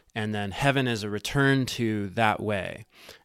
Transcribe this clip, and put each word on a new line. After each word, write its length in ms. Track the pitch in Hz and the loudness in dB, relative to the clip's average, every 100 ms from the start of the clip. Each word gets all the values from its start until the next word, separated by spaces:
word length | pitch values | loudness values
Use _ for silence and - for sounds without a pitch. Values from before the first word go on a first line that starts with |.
| - 113 | -12 -6
and 180 | 107 | -4
then 180 | 107 101 | -2 -4
heaven 360 | 92 139 139 127 | 0 2 2 2
is 160 | 113 | -2
a 60 | 104 | -4
return 560 | 104 - 143 139 135 127 | -6 -2 2 4 4 2
to 420 | - 117 107 101 | -2 0 0 -2
that 300 | 92 110 101 | 0 2 2
way. 440 | 104 101 - - 110 _ - - | 0 -2 -4 -8 -14 _ -20 -20